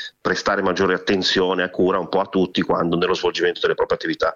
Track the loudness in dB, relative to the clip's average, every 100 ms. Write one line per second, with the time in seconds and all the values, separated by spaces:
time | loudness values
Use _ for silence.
0 | -12 -6 -4 -2 0 0 0 2 2 0
1 | 0 0 2 2 2 0 -2 0 2 0
2 | 0 -2 0 0 0 0 0 0 0 0
3 | 0 0 0 0 0 0 0 0 0 -2
4 | -4 -2 -2